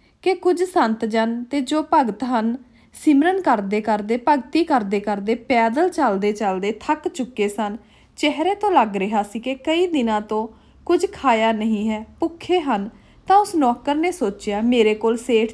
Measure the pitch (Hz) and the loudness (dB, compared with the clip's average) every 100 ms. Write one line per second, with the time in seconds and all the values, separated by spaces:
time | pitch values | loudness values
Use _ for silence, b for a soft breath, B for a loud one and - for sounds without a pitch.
0 | b b 359 370 359 349 370 359 233 220 | b b -2 0 2 0 0 2 2 0
1 | 226 220 226 233 240 285 254 302 311 320 | -2 0 0 -2 -4 -4 -2 -2 2 2
2 | 247 202 247 247 220 247 b b b - | 2 -2 -2 -2 -2 -4 b b b -4
3 | - 277 330 381 349 226 196 208 214 208 | 2 4 4 2 2 0 0 -2 0 -2
4 | 208 240 311 294 240 311 339 269 202 202 | 0 -2 2 0 0 -2 2 0 0 -4
5 | 202 202 202 240 - 240 226 247 359 349 | -2 -4 -2 -4 0 2 2 2 0 2
6 | 262 196 208 202 208 190 196 220 - 302 | 0 0 -2 -2 -2 -2 -4 -4 -4 -4
7 | 359 - 247 - 202 202 208 220 b b | -4 -6 -8 -4 -4 -2 -6 -6 b b
8 | b - 302 269 339 403 415 339 214 196 | b -4 -2 0 -2 0 2 2 2 0
9 | 196 214 208 233 254 262 - 330 359 311 | -2 -2 -4 -6 -8 -6 -2 0 0 0
10 | 226 214 214 214 220 b b b - 294 | 0 -2 -2 -4 -6 b b b -2 0
11 | 370 - 277 226 226 220 220 214 220 214 | 0 -2 0 2 2 0 0 0 -2 -4
12 | 226 - 330 - - 359 285 208 202 b | -8 -6 -6 -6 -2 0 0 -2 -4 b
13 | b b - 392 403 349 254 240 - 294 | b b 2 4 4 2 2 0 -2 -2
14 | 349 349 208 202 214 202 233 247 214 214 | -2 -2 -4 -4 -4 -2 2 4 4 2
15 | 226 233 233 226 226 | 0 -2 0 0 0